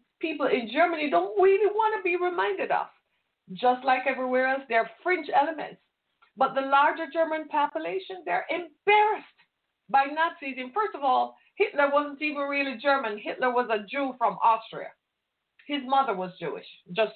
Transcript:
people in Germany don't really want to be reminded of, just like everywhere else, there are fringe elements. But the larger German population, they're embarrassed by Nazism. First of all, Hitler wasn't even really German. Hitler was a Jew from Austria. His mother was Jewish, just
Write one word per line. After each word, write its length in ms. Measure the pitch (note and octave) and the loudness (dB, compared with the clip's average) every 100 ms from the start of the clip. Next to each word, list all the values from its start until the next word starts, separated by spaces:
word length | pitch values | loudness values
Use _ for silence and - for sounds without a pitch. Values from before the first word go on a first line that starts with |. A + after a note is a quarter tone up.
| _ _ | _ _
people 260 | E4 D4+ C4 | -8 -2 0
in 240 | B3+ A3 | 0 -2
Germany 380 | C4 E4+ E4 D4+ | 0 0 0 0
don't 320 | E4+ F#4+ G#4 | 0 0 4
really 320 | F#4+ G4 G#4 | 4 6 4
want 220 | G#4 A4 G#4+ | 2 0 0
to 60 | |
be 140 | F#4 F4 | -2 -2
reminded 540 | F4+ F4 G4 F#4+ - | -2 -2 -2 -2 -2
of, 140 | - - _ _ _ _ _ - | -2 -4 _ _ _ _ _ -18
just 300 | F#3 B3 B3+ | -2 0 2
like 180 | C4 C4 C4+ | 2 0 0
everywhere 400 | B3+ B3+ B3+ C4 | -2 -2 0 0
else, 140 | C4+ C#4 | -2 0
there 120 | A#3 | 0
are 80 | - - | 0 -4
fringe 260 | F4+ F4+ D4+ C#4 | -2 -2 0 2
elements. 460 | D4+ D#4 - E3+ _ _ _ _ _ - | 2 -2 -10 -14 _ _ _ _ _ -2
But 160 | C4 | 0
the 80 | B3+ | 0
larger 440 | C4+ C#4 D4+ E4+ E4 | 2 4 4 2 -4
German 360 | E4 D#4+ D#4 D4+ | -2 0 -2 -4
population, 720 | D4+ C#4+ D#4 D#4+ F#4+ F#4+ F#4 E4+ | 0 0 -2 -6 -8 -8 -12 -4
they're 200 | F4 - | -4 -2
embarrassed 720 | E4 E4+ _ - G#4 G#4+ G4+ - _ _ _ _ _ _ | -6 -6 _ 4 6 6 2 -6 _ _ _ _ _ _
by 160 | C4 C#4 | 0 0
Nazism. 640 | D4+ E4 E4+ C#4 B3+ B3+ | 0 -2 -2 -10 -8 -6
First 240 | G4+ G#4 D#4+ | -2 -2 -2
of 80 | |
all, 320 | C#4 B3+ A#3+ - _ - | 0 2 0 -6 _ -2
Hitler 340 | G#4 C#4+ C#4+ | 0 2 2
wasn't 300 | C#4+ D4 C#4+ | 2 0 -4
even 220 | D4+ C#4+ | -6 -4
really 340 | C#4+ C#4+ C#4 A3+ | -4 -2 -4 -2
German. 360 | C#4+ C4+ A3+ G#3 | 2 2 0 -6
Hitler 340 | D#4 - B3+ | -8 -2 0
was 180 | A#3+ B3 | 0 0
a 140 | A3 G3 | -2 -4
Jew 240 | C4+ C#4 B3+ | -4 -4 0
from 180 | A3+ F3+ | -2 2
Austria. 460 | A#3 A3+ - D3+ - - _ _ _ _ _ _ - | 2 2 -2 -12 -14 -16 _ _ _ _ _ _ -8
His 140 | C#4+ B3 | -6 0
mother 280 | C4+ C4+ F#3 | 2 2 -2
was 160 | F3+ E3+ | -6 -8
Jewish, 260 | D#3+ F#2 - - - | -8 -8 -12 -20 -10
just 180 | F3 G#3+ | -2 -2